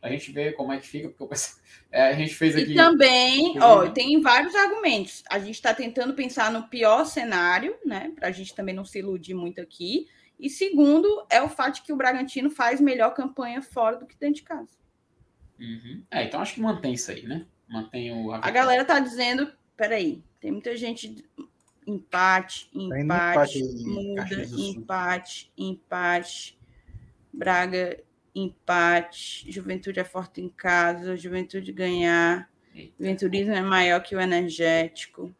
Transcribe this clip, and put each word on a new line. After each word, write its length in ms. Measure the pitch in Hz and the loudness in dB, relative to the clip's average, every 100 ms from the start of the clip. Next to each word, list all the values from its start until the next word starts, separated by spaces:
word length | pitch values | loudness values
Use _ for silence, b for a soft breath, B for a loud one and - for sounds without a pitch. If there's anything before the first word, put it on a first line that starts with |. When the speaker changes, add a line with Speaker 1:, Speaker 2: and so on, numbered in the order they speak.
Speaker 1:
A 80 | 120 | -8
gente 220 | 139 139 | -8 -8
vê 200 | 139 147 | -4 -4
como 200 | - 131 | -4 -6
é 60 | 135 | -8
que 80 | - | -8
fica, 220 | 147 156 | -12 -12
porque 140 | - | -14
o 40 | 139 | -10
pessoal, 320 | 143 - - b b b | -6 -8 -10 b b b
é, 180 | 120 131 | 2 4
a 40 | |
gente 220 | 143 151 - | 4 -4 2
fez 200 | 160 147 | 2 2
aqui 180 | - | 0
Speaker 2:
E 20 | 151 | 6
também, 800 | 330 320 269 254 254 269 330 | 8 8 6 6 4 2 2
Speaker 1:
fez 100 | - | 6
Speaker 2:
ó, 220 | 233 208 180 | 10 10 8
Speaker 1:
um 60 | |
Speaker 2:
tem 300 | - 247 302 | 0 2 4
vários 320 | 277 240 302 | 6 4 4
argumentos. 720 | 403 403 427 392 226 190 - - | 2 2 2 0 0 -4 -12 -6
A 120 | 202 | -6
gente 200 | 202 220 | -6 -4
tá 140 | 247 | -2
tentando 400 | - 240 240 247 | -2 -4 -4 -4
pensar 380 | 269 254 247 220 | -4 -6 -2 -2
no 160 | 226 226 | -2 -8
pior 380 | 247 220 226 311 | 2 4 4 2
cenário, 720 | - 233 190 175 180 277 453 | -2 -2 0 2 2 0 -6
né? 280 | 349 202 262 320 | -6 -6 -8 -6
Pra 140 | - | -6
gente 240 | 185 190 | -6 -12
também 220 | - 196 185 | -10 -8 -8
não 100 | 196 | -10
se 140 | 202 | -10
iludir 340 | 196 185 165 | -8 -8 -8
muito 260 | 185 175 175 | -8 -8 -10
aqui. 480 | 175 - 175 269 B B B _ | -16 -10 -4 -4 B B B _
E 80 | 277 | -10
segundo, 800 | - 392 311 285 302 392 415 - | -4 -2 4 6 6 4 0 4
é 140 | 233 | 4
o 80 | 277 | 4
fato 260 | - 262 294 | -2 -4 -4
de 60 | |
que 100 | - | -8
o 20 | 285 | 0
Bragantino 560 | 254 254 269 269 269 | 0 0 -4 -4 -4
faz 280 | 294 240 277 | 0 0 4
melhor 360 | 285 254 226 247 | 2 4 0 0
campanha 480 | 262 - 240 240 | -6 -6 -8 -8
fora 340 | 269 - 226 240 | -10 -2 0 -2
do 80 | - | -10
que 100 | _ | _
dentro 160 | 294 294 | -4 -4
de 80 | |
casa. 340 | _ 320 339 _ _ _ _ _ _ _ - _ | _ -12 -12 _ _ _ _ _ _ _ -20 _
Speaker 1:
Uhum. 440 | 117 113 120 160 - | -14 -14 -14 -18 -8
É, 120 | - 117 | -6 -4
então 140 | 147 | -4
acho 140 | 202 | -8
que 80 | - | -4
mantém 320 | 220 190 131 | -2 -2 -4
isso 160 | 123 - | -4 -6
aí, 160 | 92 110 | -10 -8
né? 220 | 156 160 _ _ | -10 -10 _ _
Mantém 440 | 113 110 127 120 | -12 -10 -10 -8
o 180 | 117 110 | -6 -6
Speaker 2:
A 200 | 110 - | -6 -2
galera 340 | 233 262 247 269 | 0 4 2 4
tá 140 | 294 | 2
dizendo, 520 | 254 240 247 247 294 - _ _ | 0 -4 -4 -2 -4 -8 _ _
peraí, 460 | 214 220 170 - - _ | -2 -2 -4 -6 -14 _
tem 120 | 208 | -8
muita 240 | 202 240 233 | -8 -6 -8
gente, 480 | 233 233 220 220 - - - _ _ _ - | -8 -10 -12 -18 -20 -20 -20 _ _ _ -10
empate, 840 | 202 - 180 185 185 185 - - | -10 -6 0 4 2 0 -12 -12
Speaker 3:
Tá 60 | - | -10
indo 160 | 190 135 | -6 -4
Speaker 2:
empate, 600 | 147 175 175 170 143 143 | 0 0 2 4 2 0
Speaker 3:
empate 0 | |
aí, 200 | 127 120 - | -6 -6 -8
Speaker 2:
muda, 360 | 202 196 196 | -6 -6 -6
Speaker 3:
Caxias 300 | 190 190 185 | -6 -6 -8
do 60 | - | -6
Sul. 80 | 196 196 | -6 -8
Speaker 2:
empate, 760 | - 190 180 180 180 - - - | -6 -4 -2 -4 -6 -18 -18 -10
empate, 1000 | 190 185 _ 180 175 175 175 - - _ b b b b b b _ | -8 -8 _ -2 0 0 -2 -14 -16 _ b b b b b b _
Braga, 720 | - 170 180 180 185 180 - - _ _ - | -6 0 0 0 -2 -4 -8 -16 _ _ -8
empate, 1120 | 190 - - 175 170 175 170 - - - - | -8 -8 -2 2 4 2 0 -12 -14 -14 -14
Juventude 500 | 185 185 185 185 190 | -12 -8 -8 -6 -6
é 20 | |
forte 380 | 185 185 180 - | -6 -8 -12 -12
em 80 | 180 | -14
casa, 680 | - 185 175 170 175 180 185 | -6 0 2 2 0 -6 -8
Juventude 560 | 175 185 180 196 190 | -6 -8 -6 -10 -12
ganhar, 800 | 196 185 180 170 170 170 180 - _ B B | -6 -4 0 2 4 4 0 -4 _ B B
Speaker 1:
Eita. 180 | B _ | B _
Speaker 2:
Juventurismo 540 | 190 190 190 196 202 | -4 -2 0 0 0
é 80 | 202 | -2
maior 400 | 185 190 180 175 | 2 2 4 2
que 120 | 185 190 | 0 -4
o 40 | |
energético. 1120 | 185 175 180 160 165 165 165 - - - 180 - | 0 0 0 0 2 2 0 -6 -18 -14 -16 -16